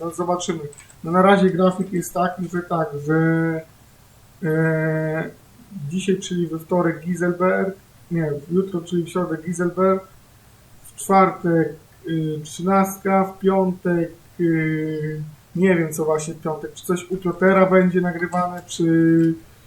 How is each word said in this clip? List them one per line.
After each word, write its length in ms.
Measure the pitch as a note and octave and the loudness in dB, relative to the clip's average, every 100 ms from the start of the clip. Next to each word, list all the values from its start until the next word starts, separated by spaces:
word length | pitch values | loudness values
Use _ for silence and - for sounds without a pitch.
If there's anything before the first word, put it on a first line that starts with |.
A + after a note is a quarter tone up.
no 100 | E3+ | -8
zobaczymy. 500 | E3 F3 F3+ - E3 D3 - - - | -4 -2 -2 -2 -6 -8 -16 -20 -14
No 60 | D#3+ | 0
na 120 | F3+ | 4
razie 280 | F#3+ G3 F#3+ | 6 6 4
grafik 420 | E3 F#3 F3+ F#3 | 4 2 2 -4
jest 220 | F3+ - | -4 -4
taki, 340 | F3 F3+ F#3 E3+ | -2 -2 -4 -6
że 140 | F3 | -6
tak, 260 | - E3 D#3 C#3+ C#3+ | -4 -4 -4 -6 -2
że, 80 | D#3+ E3 E3 E3 D#3+ D#3 _ - _ _ _ - - | 0 2 2 0 -4 -8 _ -20 _ _ _ -20 -8
e, 880 | D#3+ D#3 D#3+ D#3+ D#3+ D#3 D#3 D#3+ - - - - - G3 C#3+ | -2 0 2 0 0 -2 -2 -4 -6 -12 -20 -20 -18 -12 -6
dzisiaj, 300 | F3+ G3 F#3+ | -4 0 -2
czyli 280 | - F3 D#3+ | -2 -4 -4
we 120 | D#3+ | -6
wtorek 420 | - F3+ E3+ D#3 | -2 0 0 -2
Giselberg, 760 | F3 E3+ F3+ E3+ F#3 G3 F#3+ - _ - - | -6 -2 -2 0 0 0 -2 -6 _ -20 -6
nie, 220 | E3+ D3+ C#3 D#3+ | -4 -2 -4 -2
jutro, 300 | F3+ F#3+ E3+ | -2 0 -6
czyli 220 | E3 F3+ | -2 -4
w 60 | D#3+ | -2
środę 280 | F#3 E3 D#3 | -4 -4 -6
Giselberg, 680 | F3 E3 F3 F3+ F#3+ F#3+ - - - - - - _ - | -6 -4 -2 2 2 2 -4 -20 -20 -20 -20 -20 _ -20
w 100 | - | -20
czwartek, 800 | - - F#3+ F#3+ - F3 E3 D3+ D#3 - - F3+ | -14 2 4 4 2 0 2 0 -4 -18 -16 -6
y, 320 | E3 D#3 D3+ | -4 -4 -6
trzynastka, 800 | D3+ - F3 G3 F#3+ - G3 F#3+ | -10 -6 0 2 2 -2 0 2
w 140 | F#3+ - | 0 0
piątek, 720 | F#3+ G3 F#3 F3+ F3+ E3+ E3 - - - | 2 2 2 0 0 0 -2 -8 -20 -2
y, 840 | E3+ D#3+ D#3 D#3 D#3 D#3 D#3 D#3 D#3 - - E3+ | 0 2 0 -2 -4 -4 -6 -8 -10 -16 -10 0
nie 200 | F#3+ E3+ | 2 2
wiem 160 | D#3 | 0
co 120 | - | -2
właśnie 300 | D#3 D#3 E3 | 0 0 -4
w 60 | - | -8
piątek, 340 | E3 D3+ D#3 | -8 -6 -10
czy 120 | - - | -12 -4
coś 240 | F3+ - | -4 -4
u 60 | F#3 | -4
Piotera 500 | F3 E3 F#3 F#3+ F#3+ | -4 2 4 4 6
będzie 340 | F#3 F3+ F3+ | 6 4 2
nagrywane, 600 | F3+ E3 F3 F3+ F3+ F3+ - | -2 -4 -4 -2 -2 -6 -12
czy, 680 | - E3 E3 E3 E3 E3 E3 - - | -2 2 4 6 6 4 0 -10 -20